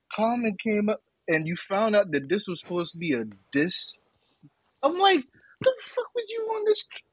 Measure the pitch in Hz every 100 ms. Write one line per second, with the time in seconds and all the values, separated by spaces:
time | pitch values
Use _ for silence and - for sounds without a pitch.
0 | - - 226 240 226 190 226 208 208 214
1 | _ _ - 160 156 175 - 196 220 208
2 | 196 143 135 196 190 170 - 175 165 165
3 | 170 123 110 98 _ 139 170 - - -
4 | _ - - _ 147 _ _ - 277 359
5 | 392 359 - _ - - 523 508 - -
6 | 466 480 415 453 440 440 427 427 - -
7 | -